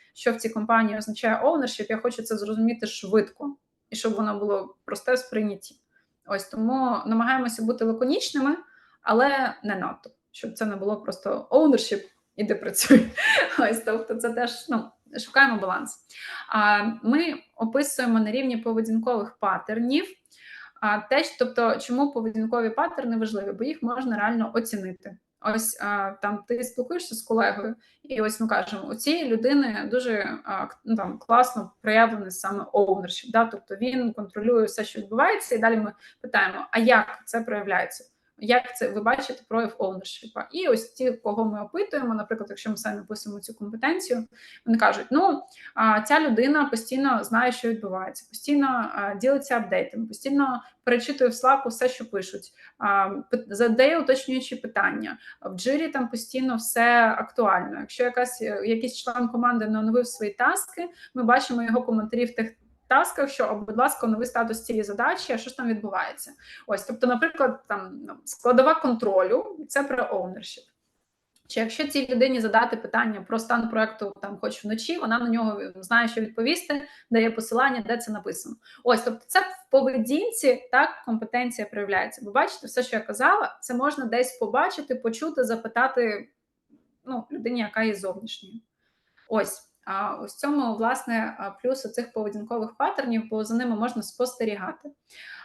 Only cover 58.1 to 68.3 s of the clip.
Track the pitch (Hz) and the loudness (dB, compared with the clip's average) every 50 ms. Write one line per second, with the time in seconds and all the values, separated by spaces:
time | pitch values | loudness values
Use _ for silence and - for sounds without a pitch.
58.1 | 247 247 247 240 - - 220 208 208 196 196 220 226 226 233 240 - - - 247 | 2 0 0 -2 -2 -6 -6 -6 -4 -2 -2 0 0 0 -2 -4 -6 -6 -6 -6
59.1 | 233 247 240 226 247 240 240 240 233 226 214 214 220 214 214 220 220 247 240 233 | -2 -2 -2 -2 0 2 2 2 2 2 0 0 0 0 2 2 2 2 2 0
60.1 | - - 214 208 202 - 247 285 359 392 - - - 339 339 349 - - - - | -2 -6 -6 -6 -2 0 0 2 2 0 -4 -8 -8 -10 -10 -10 -10 -16 -20 -12
61.1 | - 254 240 220 247 277 277 - 247 240 233 226 226 247 240 - 226 220 214 - | -6 -2 2 4 4 4 4 0 -2 -2 0 0 0 0 0 0 0 0 0 0
62.1 | - 233 240 233 - - 226 226 - _ _ _ _ _ _ - 254 285 349 - | 0 0 0 0 -2 -4 -6 -6 -6 _ _ _ _ _ _ 4 4 4 4 4
63.1 | - - 277 277 - - 233 208 208 208 208 202 214 226 254 294 - - - 226 | 0 -2 -2 -2 0 -2 -2 -2 -2 -4 -6 -4 0 2 2 2 2 0 0 0
64.1 | 220 214 247 240 - 240 233 226 220 226 - - 240 220 208 202 202 202 240 302 | 0 0 -2 -2 0 0 0 0 -2 -6 -4 -4 -2 -2 -2 -2 -2 0 0 0
65.1 | 370 370 - - 247 226 - 254 247 - 247 233 220 208 208 208 190 - - - | 0 0 -2 -4 -4 -4 -6 -8 -8 -4 -2 -2 -2 -2 -4 -6 -4 -4 -4 -6
66.1 | - - - - - _ - - - - - - 202 196 - - 233 - - 247 | -8 -12 -16 -18 -20 _ -20 -20 -20 -14 -6 -4 -4 -4 -4 -6 -6 0 2 2
67.1 | 247 233 320 330 - - 277 247 220 - - - 208 196 190 185 185 - - - | 2 2 2 0 2 2 2 2 2 -2 -6 -6 -6 -6 -8 -10 -14 -16 -16 -16
68.1 | - - - - | -16 -16 -14 -14